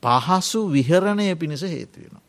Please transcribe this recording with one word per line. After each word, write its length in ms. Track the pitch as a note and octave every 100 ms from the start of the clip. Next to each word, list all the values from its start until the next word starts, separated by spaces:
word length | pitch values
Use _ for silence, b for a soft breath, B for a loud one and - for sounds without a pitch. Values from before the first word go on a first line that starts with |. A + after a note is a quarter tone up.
පහසු 580 | A#2+ B2 B2 F3+ F3+ A3 G#3
විහරණය 680 | C#3 B2+ F3 G3 G#3 G3+ F3
පිණිස 260 | D#3+ C#3+
හේතු 380 | F#3 D3+ - -
වෙනවා. 220 | - -